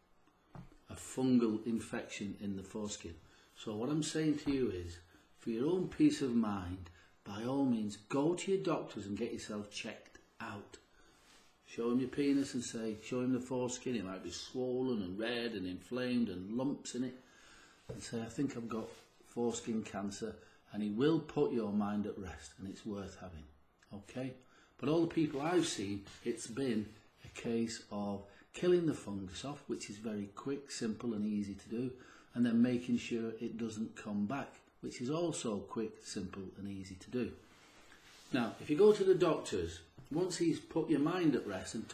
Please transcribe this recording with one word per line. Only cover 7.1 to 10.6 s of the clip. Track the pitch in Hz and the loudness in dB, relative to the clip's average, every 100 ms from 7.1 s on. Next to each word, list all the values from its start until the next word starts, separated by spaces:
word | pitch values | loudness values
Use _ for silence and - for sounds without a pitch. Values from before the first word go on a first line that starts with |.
| _ | _
by | - 104 113 | -10 -6 -2
all | 139 135 | 2 4
means, | 113 104 - - | 2 0 -6 -2
go | 139 156 | 2 2
to | 175 - | 2 2
your | 190 | 2
doctors | 165 147 - 107 98 | 2 -2 -4 -8 -6
and | 104 | -4
get | 117 | -2
yourself | 117 - 104 104 | -4 -6 -6 -6
checked | - 113 - - - - - | -8 -8 -10 -16 -20 -20 -12
out. | 113 104 | -10 -10